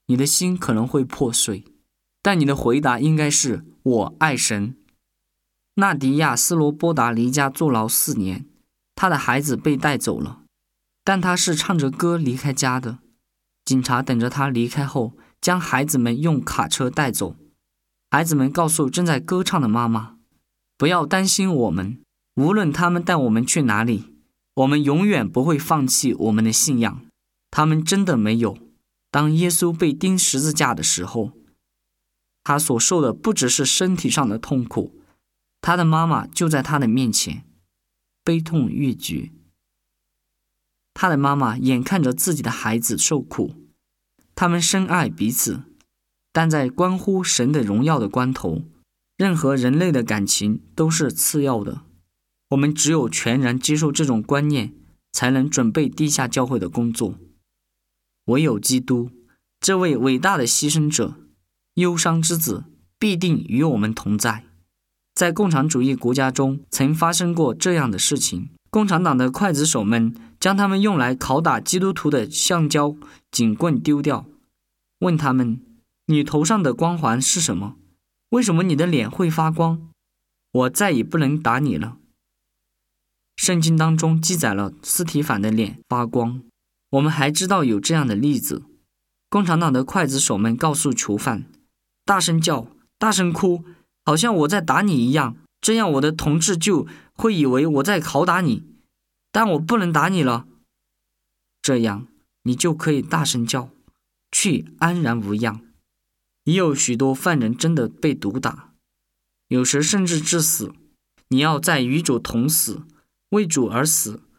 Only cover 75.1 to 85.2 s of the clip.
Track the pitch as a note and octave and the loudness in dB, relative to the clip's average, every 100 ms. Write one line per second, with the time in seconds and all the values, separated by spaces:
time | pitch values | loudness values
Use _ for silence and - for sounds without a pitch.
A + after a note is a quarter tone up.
75.1 | D#3+ C#3+ C3 B2 A#2+ - - _ _ - | 2 2 2 0 -2 -8 -20 _ _ 0
76.1 | D3+ C#3+ D3+ D#3 G#3+ D3+ - E3 F3 C3+ | 0 2 0 2 2 0 0 -2 0 0
77.1 | A#2 B2 F3+ - F2+ G2+ - _ _ _ | 0 0 0 -2 -2 -6 -12 _ _ _
78.1 | _ _ A#3 A#3+ E3 F3+ C#3+ F3 D3 A2 | _ _ 0 2 2 2 2 2 0 -2
79.1 | - F3 D#3+ D#3+ D#3+ E3 E3 D#3+ _ _ | -2 -2 0 0 0 0 -2 -6 _ _
80.1 | _ _ _ _ B2+ B2+ - G3+ B2+ - | _ _ _ _ 0 0 2 2 2 0
81.1 | E3+ C3+ D3+ A#2 B2 D3 D#2+ A2 - _ | 0 0 0 0 0 0 -2 -6 -10 _
82.1 | _ _ _ _ _ _ _ _ _ _ | _ _ _ _ _ _ _ _ _ _
83.1 | _ _ - - F3 D#3+ D#3+ D#3+ D#3+ D#3+ | _ _ -4 0 2 4 4 4 4 2
84.1 | D#3+ D#3+ F3+ B2 G2 G2 - - - E3+ | 2 0 0 0 0 -4 -6 -4 -4 -2
85.1 | D3 | -2